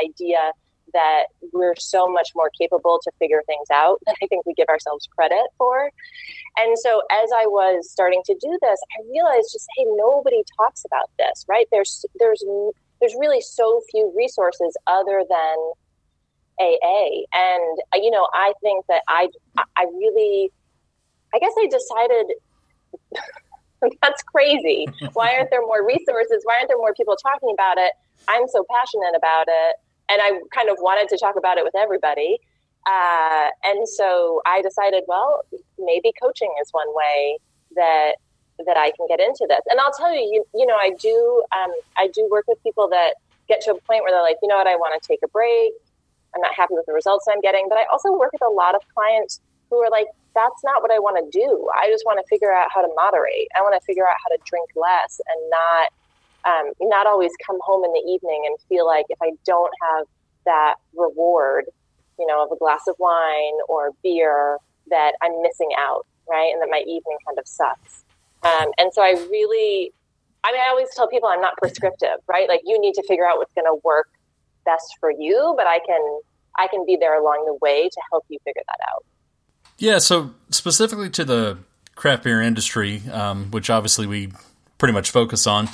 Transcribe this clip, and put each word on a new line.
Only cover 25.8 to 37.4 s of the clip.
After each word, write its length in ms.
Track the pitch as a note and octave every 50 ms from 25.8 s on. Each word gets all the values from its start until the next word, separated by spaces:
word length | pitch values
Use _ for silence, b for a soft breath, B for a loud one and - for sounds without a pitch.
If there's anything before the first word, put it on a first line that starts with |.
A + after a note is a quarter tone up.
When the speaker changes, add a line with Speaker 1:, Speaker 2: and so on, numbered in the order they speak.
| G3+
Speaker 1:
resources? 560 | A#3 C4 F4 - C#4 B3 A3+ A3+ A3+ A3+ G#3 G3+
Why 120 | A3+ A#3
aren't 100 | B3 C4
there 100 | C4+ C4
more 160 | A#3 A3+ G#3+ G3+
people 220 | - A3+ G#3 G3
talking 340 | G3 - C4+ C#4+ C#4 C4+ A#3 G3+
about 240 | G3+ F#3+ F#3+ F3+
it? 160 | F#3 F3+ F3+ - _ _ _ _ _ _
I'm 200 | - G#3+ A#3+ B3
so 180 | B3+ B3 G#3 - -
passionate 460 | B3 A#3+ B3+ - - G#3 F#3 F3 E3+
about 300 | D#3+ E3 D#3+ D#3+ E3 D#3+
it. 280 | E3 E3 D#3+ E3 E3 D#3+ - _ _ _ _ _ -
And 120 | G3+ G3+
I 180 | G3+ G3+ G3 F3 E3 - -
kind 160 | B3+ A3+ G#3
of 60 | G3 F#3
wanted 280 | F3+ F#3 F#3+ G#3 G#3 G3
to 80 | G#3
talk 180 | F3 G#3+ G3 G3+
about 200 | F#3 E3+ F3+ F3+
it 60 | F3 D#3+
with 120 | D#3+ -
everybody. 600 | G3 G#3+ G#3 F#3 E3 D#3 D3+ C#3+ D3 D3+ E3+ G#3+ A#3+ _ _ _ _ _ _ _ _ -
Uh, 600 | F#3+ F#3+ F#3 F3 F3 E3+ E3 D#3+ D#3+ D#3+ D#3 D3 D3 - - -
and 240 | G3 G3+ G3+ A3+
so 540 | A3 - - G3+ F#3+ F3+ F3 F3 E3+ E3 D#3 -
I 160 | F3 F#3 G3
decided, 420 | F#3+ F#3+ - G#3 G3+ G3 F#3+ F#3 -
well, 340 | F3+ F3 F#3+ A#3+ C#4+ D4 - - _ - - _ _ _ -
maybe 320 | F3+ F3 E3 F4 - - - -
coaching 320 | B3 C4 - - A3+ F#3+ D3+ D3
is 80 | D3 -
one 160 | - D#3+ D3+ D3+ D3+
way 440 | D#3 D3+ D3 D3 C#3+ C#3+ C#3+ D3+ -